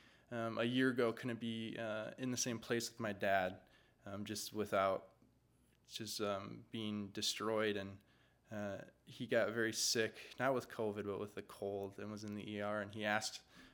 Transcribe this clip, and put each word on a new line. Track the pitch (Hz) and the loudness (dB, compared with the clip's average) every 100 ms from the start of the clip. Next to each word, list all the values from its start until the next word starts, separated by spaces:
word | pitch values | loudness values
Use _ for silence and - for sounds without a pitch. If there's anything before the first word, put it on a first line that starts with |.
| - - - | -20 -20 -8
um, | 120 117 110 | -2 0 2
a | |
year | 120 127 131 | 2 6 4
ago, | 123 120 | 6 2
couldn't | 117 127 113 | 2 -4 -2
be, | 117 113 113 - | -2 -4 -4 -4
uh, | 113 107 110 - | -4 -4 -6 -4
in | 127 | -2
the | 123 | 0
same | 131 113 | 0 -2
place | - 120 - | 0 0 0
with | - | -2
my | 110 | -2
dad, | 98 101 98 92 95 - - _ _ 101 | 2 4 6 4 -2 -12 -20 _ _ -10
um, | 98 | -6
just | 104 104 - | -4 -4 -4
without | 104 104 101 98 95 - - - _ _ _ _ _ - | -2 2 4 6 4 -2 -18 -20 _ _ _ _ _ -14
just, | - 107 - | -8 -6 -2
um, | 104 98 107 117 110 | -2 -2 -6 -12 -10
being | 113 107 104 101 | -6 -4 -4 -4
destroyed. | 104 101 - 107 110 107 101 | -4 -2 -2 0 2 2 2
And, | 98 95 - _ _ _ _ | -4 -10 -18 _ _ _ _
uh, | 107 101 98 - - | -6 -6 -8 -12 -18
he | - 123 117 | -18 -10 2
got | 120 101 | 4 4
very | 113 113 | 4 2
sick, | 107 - 120 110 - - - | 2 2 2 0 -2 -12 0
not | 127 | 2
with | 127 - | 2 0
covid, | - 110 104 | -2 -2 0
but | 101 98 | -2 -2
with | 104 | -4
the | 101 | -8
cold, | - - 101 101 98 104 | -12 -6 -4 -2 -4 -6
and | 104 | -8
was | 104 | -6
in | 107 | -6
the | 104 104 | -6 -4
E | 104 | -2
R. | 104 107 | 0 0
And | 101 | -2
he | 107 | 0
asked | 104 107 - - - - - | 2 2 2 -6 -14 -20 -20